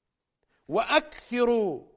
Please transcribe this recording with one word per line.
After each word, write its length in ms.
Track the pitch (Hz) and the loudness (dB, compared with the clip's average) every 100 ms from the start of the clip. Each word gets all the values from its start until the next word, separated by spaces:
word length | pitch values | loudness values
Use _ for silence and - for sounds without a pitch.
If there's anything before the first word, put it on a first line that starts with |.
| _ _ _ _ _ _ - | _ _ _ _ _ _ -4
"وأكثروا 1200 | 165 - 294 - - - 240 240 233 202 143 - | -2 2 0 0 -8 -8 0 2 2 0 -4 -10